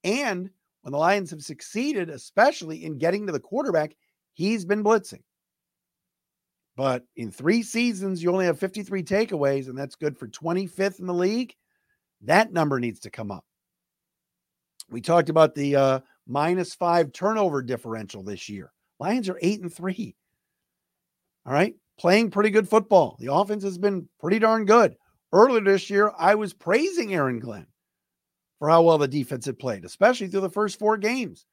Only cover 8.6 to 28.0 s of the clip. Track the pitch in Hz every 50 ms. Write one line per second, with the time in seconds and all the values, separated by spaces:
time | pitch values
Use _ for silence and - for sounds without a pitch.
8.6 | 190 185 - 214 196 - 196 190 165 - 190 202 233 208 196 151 143 139 139 139
9.6 | 131 131 127 135 139 131 - _ 156 151 131 _ 135 110 - - 151 165 170 185
10.6 | 196 175 - - 196 202 190 - 180 185 180 175 180 190 220 240 254 - _ _
11.6 | _ _ _ _ _ _ _ _ _ _ _ _ 104 113 160 196 220 220 180 170
12.6 | 156 147 139 127 123 120 113 - - 107 - - 110 101 98 87 _ _ _ _
13.6 | _ _ _ _ _ _ _ _ _ _ _ _ _ _ _ _ _ _ _ _
14.6 | _ _ _ _ - _ 117 123 - - 165 175 160 165 160 160 156 151 151 147
15.6 | 143 143 139 139 135 135 131 131 131 _ _ _ _ - 123 143 147 165 180 185
16.6 | 175 175 - _ 180 170 170 170 165 139 - - 185 208 220 220 202 180 147 139
17.6 | 127 120 127 113 - 117 110 113 107 92 - 104 95 104 101 90 - - 104 98
18.6 | 78 - _ _ _ _ _ _ 139 190 233 254 214 190 180 - 165 180 214 202
19.6 | 180 170 - - 170 190 185 - 220 104 - _ _ _ _ _ _ _ _ _
20.6 | _ _ _ _ _ _ _ _ _ _ _ _ _ _ _ _ _ 123 135 147
21.6 | 185 226 - _ _ _ _ - - 170 185 214 233 202 - 202 208 214 196 220
22.6 | 202 - 214 220 214 _ 208 180 147 95 - - 120 123 139 165 202 196 214 214
23.6 | 196 196 185 175 196 202 196 180 - - _ _ - 170 202 220 220 220 226 226
24.6 | 214 196 214 240 214 - - _ _ _ _ _ _ _ - 185 226 269 247 226
25.6 | 202 196 196 190 185 - 202 196 208 214 - 165 160 185 214 214 214 185 - _
26.6 | - 165 196 254 311 392 359 339 240 208 190 165 139 131 123 113 117 120 104 95
27.6 | 78 _ _ _ _ _ _ _